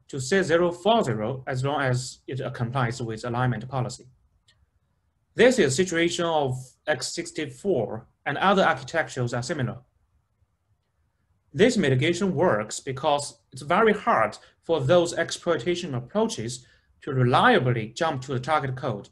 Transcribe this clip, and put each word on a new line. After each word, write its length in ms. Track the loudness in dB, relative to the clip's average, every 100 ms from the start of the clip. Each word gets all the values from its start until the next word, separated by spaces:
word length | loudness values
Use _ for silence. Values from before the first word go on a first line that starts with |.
| _
to 120 | -10
C 220 | 0 0
zero 280 | 2 2 2
four 320 | 0 2 2
zero, 400 | 2 -2 -4 -6 -6
as 180 | -4
long 160 | -2 0
as 380 | 0 0 -4 -12 -10
it, 140 | -8
uh, 100 | -6
complies 520 | -6 -4 -2 -2 -2
with 220 | -6 -8
alignment 420 | -6 -2 0 -2 -4
policy. 380 | -6 -6 -8 -18 _ _ _ _ _ _ _ _ _ _ _ _
This 240 | 4 6 6
is 140 | 4
a 40 | 2
situation 480 | 0 2 0 0
of 340 | -2 0 0 -4 -10 _ -4
x 280 | -4 -4
sixty-four, 920 | -8 -10 -8 -8 -6 -4 -2 -2 -8 -14 _
and 140 | -6 0
other 260 | 2 4
architectures 680 | 2 0 -4 -4 -4 -4 -4
are 100 | -4
similar. 360 | -4 -4 -4 -6 -16 _ _ _ _ _ _ _ _ _ _ _ _ _ _ _ _
This 240 | 2 4 4
mitigation 580 | 2 2 2 0 -2
works 460 | 0 2 2 -2 -8
because 580 | -10 -4 0 0 -2 -14 _
it's 100 | -12
very 300 | -2 2 4
hard 440 | 2 2 2 2 -2 -18 _
for 180 | -2 0
those 340 | 4 4 4
exploitation 800 | 0 -4 -4 -2 -2 -2 -4 -4
approaches 720 | -6 -4 -2 -2 -2 -8 -10 -16 _ _ _
to 100 | -6
reliably 760 | 0 4 6 6 4 4 0 -4
jump 340 | -4 -2 -2
to 100 | -4
the 80 | -6
target 360 | -2 -2 -2 -6
code 320 | -6 -6 -10